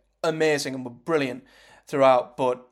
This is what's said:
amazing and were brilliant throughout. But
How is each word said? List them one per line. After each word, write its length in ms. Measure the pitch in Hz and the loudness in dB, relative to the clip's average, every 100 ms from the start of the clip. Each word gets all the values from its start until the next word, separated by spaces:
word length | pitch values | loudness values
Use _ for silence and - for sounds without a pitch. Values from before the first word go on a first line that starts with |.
| _ _ | _ _
amazing 520 | 165 160 156 143 135 131 | -4 0 0 0 -4 -10
and 100 | 127 | -12
were 60 | |
brilliant 520 | 120 - 160 131 127 - - - - - | -12 -4 -2 -2 -6 -16 -20 -20 -20 -8
throughout. 500 | 143 135 127 - - | 2 4 4 0 -4
But 320 | 127 123 - | -4 -4 -10